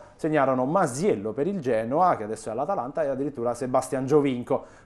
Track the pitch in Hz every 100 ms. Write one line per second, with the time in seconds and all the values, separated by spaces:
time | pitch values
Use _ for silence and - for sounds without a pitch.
0 | - - 160 151 131 127 127 185 160 123
1 | 196 107 104 107 156 202 127 110 117 147
2 | 180 117 104 110 123 110 156 190 123 160
3 | 143 127 143 139 120 120 127 131 - 135
4 | 131 147 143 123 120 131 - -